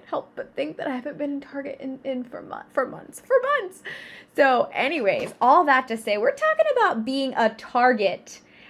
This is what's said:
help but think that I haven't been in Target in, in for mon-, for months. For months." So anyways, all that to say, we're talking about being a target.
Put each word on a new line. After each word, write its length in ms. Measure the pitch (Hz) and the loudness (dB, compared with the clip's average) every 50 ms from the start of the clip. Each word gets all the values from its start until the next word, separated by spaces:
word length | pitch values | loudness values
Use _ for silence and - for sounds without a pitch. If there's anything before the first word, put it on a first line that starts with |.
| - - | -10 -10
help 240 | 330 - - - - | -8 -8 -8 -10 -12
but 180 | - 226 - - | -14 -14 -12 -8
think 220 | - 277 302 311 - | -8 -8 -8 -8 -8
that 100 | - - | -8 -6
I 80 | 262 | -6
haven't 220 | 254 240 294 - - | -6 -8 -10 -8 -6
been 180 | 294 285 285 | -6 -6 -6
in 60 | 277 | -8
Target 360 | 285 - - 277 269 285 - - | -10 -12 -12 -12 -10 -10 -12 -12
in, 200 | - 262 262 262 - | -12 -12 -12 -10 -8
in 220 | 269 262 254 247 | -8 -6 -6 -8
for 160 | - - 90 | -10 -12 -16
mon-, 240 | - - - - - - - | -14 -12 -14 -14 -12 -8 -4
for 120 | 571 - | -4 -4
months. 360 | - - 156 - - - - | -4 -6 -16 -18 -20 -20 -14
For 160 | - - 494 494 494 539 587 554 | -4 2 2 2 2 2 -2 -2
months." 220 | 403 370 - - - - - - - - - - - _ - | -2 -6 -12 -16 -16 -16 -16 -16 -16 -18 -20 -20 -20 _ 0
So 340 | - 285 269 254 240 - - - | 2 4 4 4 4 2 0 -2
anyways, 600 | - 214 269 339 311 226 190 165 113 117 - - - | -2 -2 -2 -2 0 0 2 0 0 -2 -6 -4 0
all 240 | - 240 285 349 349 | 4 6 6 6 6
that 240 | 294 269 254 254 - | 6 4 2 2 0
to 80 | 226 | -6
say, 220 | 226 - 220 208 208 | -6 -2 -2 -2 2
we're 180 | 214 - - | 2 0 0
talking 300 | - 622 622 622 622 622 640 539 | 2 0 0 2 2 2 2 4
about 320 | 494 440 370 - 226 220 | 4 2 2 2 0 -2
being 280 | 247 262 277 269 262 247 - | -2 -2 -2 -2 -2 0 2
a 180 | 233 220 220 | 0 0 0
target. 840 | - - - - 247 247 254 247 214 208 190 180 - - - - - _ _ _ - - - | -2 -12 -4 0 4 4 4 4 4 2 0 -2 -2 -12 -18 -20 -20 _ _ _ -20 -20 -18